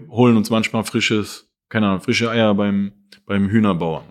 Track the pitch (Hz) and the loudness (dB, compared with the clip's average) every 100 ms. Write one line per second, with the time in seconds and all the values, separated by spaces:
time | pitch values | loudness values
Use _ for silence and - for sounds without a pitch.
0 | - 107 123 110 104 110 107 117 104 117 | -6 2 4 4 2 -2 -2 -4 -4 -4
1 | - 107 98 - _ _ - 110 101 95 | -2 -2 -4 -12 _ _ -6 -2 0 0
2 | - 117 117 117 110 101 101 98 101 - | -2 -2 0 2 2 2 0 0 -4 -8
3 | _ - - 98 98 113 107 87 85 76 | _ -18 -6 -2 0 2 2 0 -4 -6
4 | 73 | -12